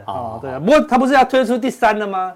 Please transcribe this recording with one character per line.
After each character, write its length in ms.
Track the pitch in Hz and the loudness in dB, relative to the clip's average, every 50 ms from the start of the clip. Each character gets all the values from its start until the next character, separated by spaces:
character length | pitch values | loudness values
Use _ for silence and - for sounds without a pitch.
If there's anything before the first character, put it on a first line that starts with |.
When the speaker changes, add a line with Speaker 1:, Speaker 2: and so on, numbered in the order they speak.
| 104 | -10
Speaker 1:
好， 80 | - 98 | -10 -8
Speaker 2:
哦， 160 | - 120 113 110 | -8 -8 -8 -10
Speaker 1:
好， 60 | 113 127 | -10 -10
Speaker 2:
对 80 | 135 | -10
啊。 20 | 127 | -8
Speaker 1:
好。 60 | 131 | -4
Speaker 2:
不 60 | 147 202 | 0 4
过 120 | 294 302 | 4 4
他 140 | - 302 247 | 4 2 2
不 120 | 254 262 254 | 2 2 4
是 60 | 285 | 4
要 120 | 269 254 | 4 4
推 180 | 254 - 262 262 | 4 2 0 2
出 140 | 202 247 247 | 2 0 -2
第 140 | 220 262 | -2 -4
三 260 | - - - 220 208 208 | -4 0 0 0 0 0
了 80 | 214 | -4
吗？ 260 | 202 196 185 185 185 180 | -6 -4 -6 -6 -6 -8